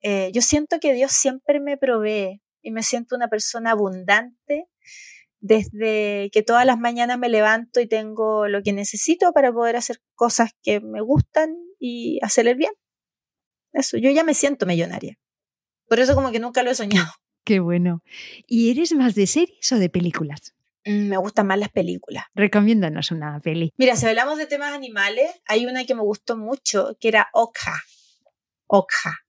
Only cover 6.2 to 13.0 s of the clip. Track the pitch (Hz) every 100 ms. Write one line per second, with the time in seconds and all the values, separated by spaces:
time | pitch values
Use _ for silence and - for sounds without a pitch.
6.2 | 202 214 220 240 254 233 233 240 240 247
7.2 | 240 220 214 226 233 - 233 220 214 214
8.2 | 220 214 208 202 202 196 202 214 - 349
9.2 | 370 311 262 233 233 233 - 233 _ _
10.2 | 233 - 226 _ - 208 220 214 220 302
11.2 | - - 320 339 349 392 247 240 233 -
12.2 | 214 - 233 254 320 415 _ _